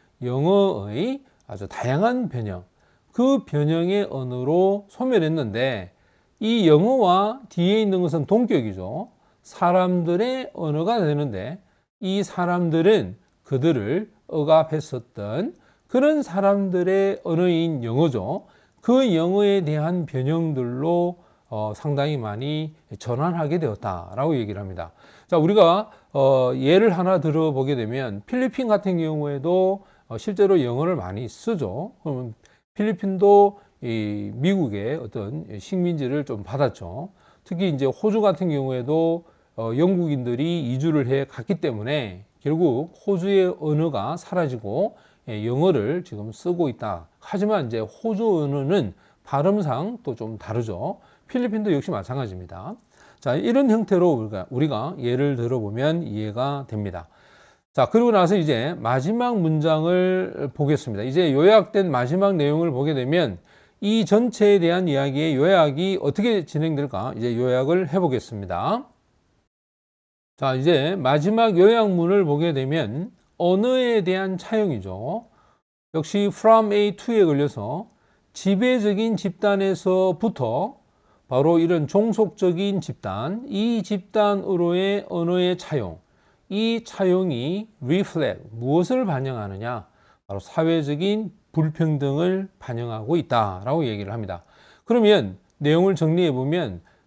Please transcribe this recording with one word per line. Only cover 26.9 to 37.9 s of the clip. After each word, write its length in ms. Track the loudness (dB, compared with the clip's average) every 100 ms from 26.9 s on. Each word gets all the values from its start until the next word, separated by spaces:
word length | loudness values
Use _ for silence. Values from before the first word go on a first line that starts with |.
| 4
하나 220 | 2 0
들어보게 560 | 2 0 0 0 -2 -2
되면 460 | -2 -4 -6 -8 -6
필리핀 440 | -2 -2 -2 0
같은 280 | 0 0 -2
경우에도, 880 | -2 -2 -4 -4 0 2 2 0 -6 _ -14
어, 100 | -10
실제로 460 | -6 2 4 4
영어를 320 | 2 0 -2 -2
많이 320 | -6 -8 -10
쓰죠. 640 | -8 -6 -4 -4 -6 -10 -10
그러면 300 | -8 -8 -8 -14 _ _ _
필리핀도 840 | -4 -2 -2 -4 2 6 8 6 2 _ _
이 500 | -6 -4 -4 -6 -8
미국의 640 | -2 0 0 0 -4 -6 -6
어떤 500 | -8 -8 -8 -10 -12 -14
식민지를 640 | -8 -4 -2 -2 -2 -4 -4
좀 180 | -8
받았죠. 640 | -8 -2 -2 -2 -12 -12 -14 -16 _ _
특히 260 | -10 -4 -2
이제 160 | 0
호주 360 | -2